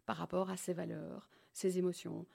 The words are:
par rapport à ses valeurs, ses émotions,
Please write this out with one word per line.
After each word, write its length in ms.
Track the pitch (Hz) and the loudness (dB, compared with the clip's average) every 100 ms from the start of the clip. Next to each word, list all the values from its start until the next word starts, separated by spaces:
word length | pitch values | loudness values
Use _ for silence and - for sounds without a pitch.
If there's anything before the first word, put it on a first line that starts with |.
| - | -4
par 100 | 156 | -2
rapport 360 | 170 180 185 | 0 2 0
à 40 | 185 | -2
ses 160 | - | -2
valeurs, 580 | 175 170 160 160 190 - - - | -2 -2 -4 -6 -8 -12 -20 -14
ses 280 | - 190 185 | 0 2 4
émotions, 480 | 180 175 175 165 170 | 2 0 -4 -6 -6